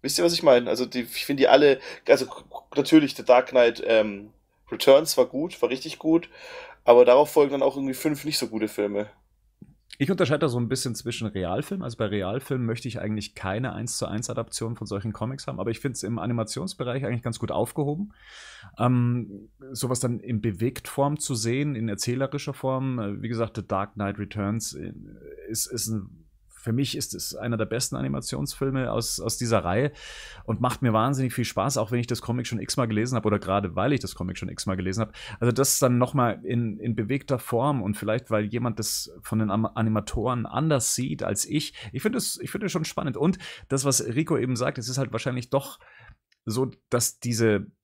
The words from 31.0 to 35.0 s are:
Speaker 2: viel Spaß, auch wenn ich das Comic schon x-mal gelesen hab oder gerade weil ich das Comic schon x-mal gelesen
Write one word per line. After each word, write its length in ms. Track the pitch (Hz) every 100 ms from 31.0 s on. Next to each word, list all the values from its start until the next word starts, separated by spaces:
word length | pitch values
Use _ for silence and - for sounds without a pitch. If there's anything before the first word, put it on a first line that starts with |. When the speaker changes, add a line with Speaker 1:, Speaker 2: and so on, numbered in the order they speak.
| 120 135 131
Speaker 2:
viel 100 | 123
Spaß, 360 | 117 - 110 131
auch 100 | 110
wenn 100 | 120
ich 60 | 120
das 160 | 117
Comic 240 | - 123 120
schon 140 | 110
x-mal 260 | - - 117
gelesen 300 | 107 120 127
hab 100 | 107
oder 140 | 104
gerade 360 | 92 98 98 82
weil 160 | 113
ich 100 | 143
das 120 | -
Comic 240 | - 90 90
schon 120 | 95
x-mal 260 | - - 95
gelesen 240 | 92 98